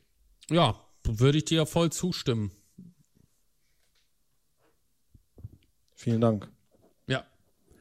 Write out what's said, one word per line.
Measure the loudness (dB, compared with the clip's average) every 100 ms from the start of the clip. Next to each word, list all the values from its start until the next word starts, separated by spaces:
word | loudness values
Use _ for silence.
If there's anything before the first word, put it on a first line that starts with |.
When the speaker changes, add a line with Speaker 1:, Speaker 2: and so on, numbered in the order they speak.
| _ _ _ _ -2
Speaker 1:
Ja, | 2 2 0 -10 _
würde | -6 2 4 4
ich |
dir | 0 0 0
voll | 0 0
zustimmen. | 0 -6 -4 -4 -2 -4 -10 _ -20 -20 -20 _ _ _ _ _ _ _ _ _ _ _ _ _ _ _ _ _ _ _ _ _ -20 _ -20 -20 -20 _ _ _
Speaker 2:
Vielen | -8 -2 2
Dank. | 2 0 -4 _ _ _ _ _ -6 -6 -6 _ _ _ _ -20